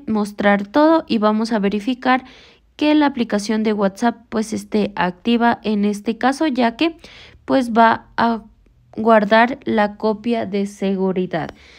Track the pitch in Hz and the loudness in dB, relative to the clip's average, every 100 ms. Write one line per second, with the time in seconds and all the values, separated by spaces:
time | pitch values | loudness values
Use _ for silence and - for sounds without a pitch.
0 | - 214 208 - 202 202 202 - 311 320 | -2 -4 -4 -2 0 2 0 2 4 4
1 | 320 220 208 214 220 226 196 208 202 247 | 0 0 0 0 0 -2 -2 -2 -4 -4
2 | 262 254 262 - - _ _ - 294 302 | 0 0 -2 -16 -20 _ _ -4 2 4
3 | 285 277 233 214 202 220 220 208 196 196 | 2 0 -2 -2 -2 -2 0 0 -2 0
4 | 240 233 _ 220 220 208 202 214 202 202 | -2 -2 _ -6 -4 -6 -4 -2 -2 -2
5 | 175 180 - 240 233 233 - 214 208 208 | -4 -4 -2 0 2 0 -2 -2 -2 -2
6 | 208 233 247 277 320 247 233 233 330 330 | -6 -2 -2 0 -2 0 -2 0 -4 -4
7 | - - - - - 262 240 226 226 233 | -14 -20 -20 -18 -2 -2 0 4 4 2
8 | - - 233 226 220 _ _ _ _ - | -4 -2 -2 -2 -8 _ _ _ _ -4
9 | 220 220 202 220 240 269 - 226 208 208 | 4 4 4 4 2 0 -4 0 -2 -2
10 | 220 214 226 226 214 202 196 202 196 196 | -4 -4 -4 -4 -4 -4 -6 -4 -4 -2
11 | 190 185 185 170 143 - - | -2 -2 -4 -6 -8 -12 -20